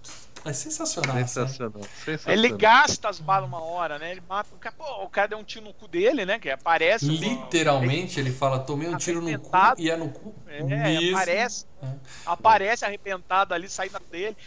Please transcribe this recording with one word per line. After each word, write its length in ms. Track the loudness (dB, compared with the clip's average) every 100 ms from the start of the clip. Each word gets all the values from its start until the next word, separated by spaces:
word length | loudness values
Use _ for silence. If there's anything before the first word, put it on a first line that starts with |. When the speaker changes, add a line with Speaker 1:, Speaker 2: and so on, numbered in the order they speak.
Speaker 1:
tch. 100 | -16 -16 -18 -14 -8
É 60 |
sensacional, 600 | -8 -6 -6 -4 -2 0 0
Speaker 2:
Sensacional, 640 | -2 -2 -4 -4 -8 -8
Speaker 1:
né? 60 | -14 -10
Speaker 2:
sensacional. 300 | -8 -6 0 2
Speaker 3:
Ele 40 | 4 4
gasta 520 | 8 8 6 2 -4
as 100 | -4
balas 260 | 0 0 0
uma 140 | -6
hora, 340 | -6 -4 -4 -4
né? 120 | -8
Ele 120 | -10 -6
mata 200 | -6 -6
o 40 | -10
cara, 160 | -12 -10
pô, 280 | -10 -8
o 40 | -4
cara 200 | 0 0
deu 100 | -2
um 60 |
tiro 220 | -10 -14 -14
no 60 |
cu 120 | -16 -6
dele, 380 | 2 2 2 0
né? 120 | -2
Que 120 | -2
aparece 540 | -2 2 4 6 4
uma 100 | 2
Speaker 1:
Literalmente, 1040 | 0 -2 -4 -2 2 4 4 2 0 -2 -4
ele 140 | -4
fala, 260 | 0 0 0
"Tomei 300 | -2 -4 -4
um 80 | -4
tiro 240 | -2 -2
no 60 | -2
cu", 280 | -4 2
Speaker 3:
Arrebentado. 260 | 6 6 6
Speaker 1:
e 80 | 2
é 60 | 0
no 120 | -4
cu 260 | -8 -14 -16 -14
Speaker 3:
É, 140 | -6
Speaker 1:
mesmo. 520 | -4 0 2 2 2 2
Speaker 3:
aparece. 480 | 2 2 0 -4 -12 -12
Speaker 1:
É. 60 | -10 -10 -14 -10 -4
Speaker 3:
Aparece 580 | 4 6 6 6 0
arrebentado 680 | -2 -6 -6 -8 0 2 2
ali, 140 | 0 -4
saindo 320 | -6 -8 -8 -12
dele. 260 | -8 -8 -8